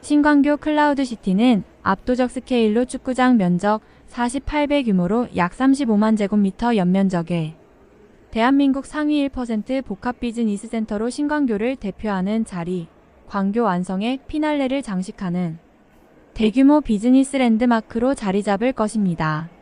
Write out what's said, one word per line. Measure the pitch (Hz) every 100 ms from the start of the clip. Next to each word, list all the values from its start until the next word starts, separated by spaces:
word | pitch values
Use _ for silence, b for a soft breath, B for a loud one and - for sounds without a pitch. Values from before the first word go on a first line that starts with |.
신광교 | - 294 294 294 285 294
클라우드 | 302 302 294 277
시티는 | 269 220 - 185 247 220 - -
압도적 | - 190 - 247 247
스케일로 | 254 - 247 220 214
축구장 | 247 262 - 254 254 247
면적 | 175 175 202 214 b b -
사십팔 | - 240 262 - 302 294
배 | 285
규모로 | 240 185 175 226 247 -
약 | 175
삼십오만 | - 262 269 269 208 214 214
제곱미터 | 202 208 196 - 240 233
연면적에 | 180 185 196 180 165 170 156 160 _ _ _ _ - _ _
대한민국 | 226 233 277 277 269 269
상위 | 294 294 294
일 | 277
퍼센트 | 262 240 220 208 269
복합 | 262 196 247 247
비즈니스 | 240 226 226 202 226
센터로 | 226 220 208 226
신광교를 | 254 294 302 277 202 233 269
대표하는 | 202 - 214 196 185 220
자리, | 226 185 170 180 165 _ _ _ -
광교 | 202 196 208
완성의 | 226 180 185 190 220 269 -
피날레를 | 302 302 294 262 269
장식하는 | 254 185 185 - 190 175 175 160 _ _ _ _ _ _ _
대규모 | - 220 254 269 294
비즈니스 | 285 208 226 254 269 277
랜드마크로 | 247 220 247 233 220 226 247
자리 | 277 208 190
잡을 | 208 196 240
것입니다. | 262 214 220 196 165 156 156 165 -